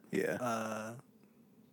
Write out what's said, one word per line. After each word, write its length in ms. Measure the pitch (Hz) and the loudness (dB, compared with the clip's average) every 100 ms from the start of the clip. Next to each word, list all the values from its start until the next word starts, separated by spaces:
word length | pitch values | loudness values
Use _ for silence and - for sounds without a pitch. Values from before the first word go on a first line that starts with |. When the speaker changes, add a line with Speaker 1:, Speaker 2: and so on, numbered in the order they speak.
| - | -2
Speaker 1:
Yeah. 280 | - - - | 2 2 2
Speaker 2:
uh, 540 | 120 113 110 107 110 123 - - - - - - - | 0 0 -2 -4 -6 -10 -14 -20 -20 -20 -20 -20 -2